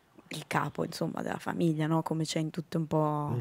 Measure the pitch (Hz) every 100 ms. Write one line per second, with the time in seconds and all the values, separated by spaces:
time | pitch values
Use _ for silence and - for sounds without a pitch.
0 | _ - - 156 - 156 147 - 165 -
1 | 165 - - - - - 170 156 156 160
2 | - 160 156 165 156 - - 170 151 156
3 | 151 151 147 123